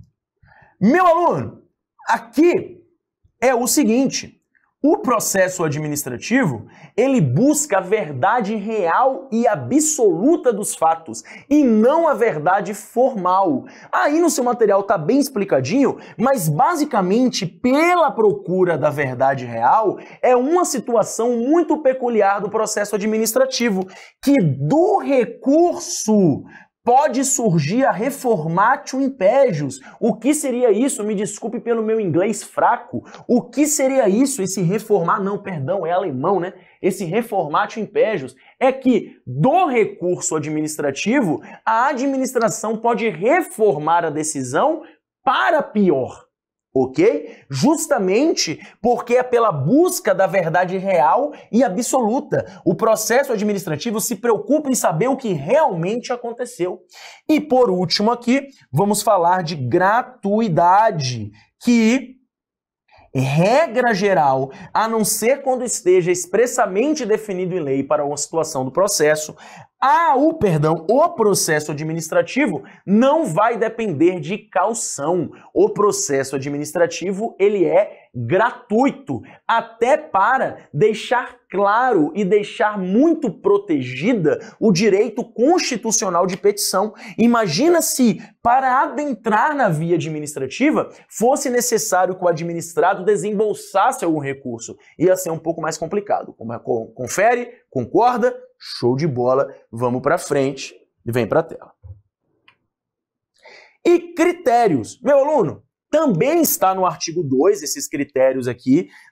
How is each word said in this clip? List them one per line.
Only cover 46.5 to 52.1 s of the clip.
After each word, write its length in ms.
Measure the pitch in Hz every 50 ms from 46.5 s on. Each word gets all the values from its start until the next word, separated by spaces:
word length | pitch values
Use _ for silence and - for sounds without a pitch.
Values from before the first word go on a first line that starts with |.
| _ _ _ _ _
Ok? 640 | 131 131 127 - - 165 220 277 - - - - - _ _
Justamente 1080 | 135 135 143 254 330 - - - 294 240 196 185 185 220 285 330 - - - - 147 - - - - _ -
porque 320 | 233 240 233 - - 240
é 80 | 254 247
pela 300 | 247 - 240 233 220 180
busca 600 | 143 131 151 226 294 349 359 359 - - - 190
da 140 | 170 190
verdade 500 | 185 165 196 175 160 160 180 185 180 185
real 560 | 190 180 196 190 170 151 156 175 226 269 294 - - - - -
e 100 | 220 269
absoluta. 1000 | 233 180 196 247 - - 269 240 208